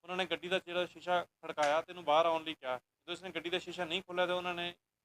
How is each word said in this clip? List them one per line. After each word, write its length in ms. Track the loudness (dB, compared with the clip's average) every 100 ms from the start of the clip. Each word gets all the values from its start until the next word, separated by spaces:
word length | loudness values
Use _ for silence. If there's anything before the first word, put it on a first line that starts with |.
ਉਹਨਾਂ 140 | -4 -2
ਨੇ 80 | 0
ਗੱਡੀ 220 | -2 0
ਦਾ 120 | -2
ਜਿਹੜਾ 260 | 0 -2 -2
ਸ਼ੀਸ਼ਾ 380 | -4 0 0
ਖੜਕਾਇਆ 580 | 0 _ -10 2 4 4
ਤੇ 100 | 0
ਇਹਨੂੰ 120 | -8
ਬਾਹਰ 220 | 4 6 6
ਆਉਣ 180 | 2
ਲਈ 100 | -2
ਕਿਹਾ। 240 | -8 -4 -6
ਜਦੋਂ 360 | _ _ -10
ਇਸਨੇ 160 | -10 -6
ਗੱਡੀ 200 | -6 -2
ਦਾ 100 | -4
ਸ਼ੀਸ਼ਾ 260 | -4 -6 -2
ਨਹੀਂ 160 | -4
ਖੋਲ੍ਹਿਆ 260 | -4 0 0
ਤਾਂ 80 | 0
ਉਹਨਾਂ 180 | -2
ਨੇ 180 | -4 -6 -8 _ _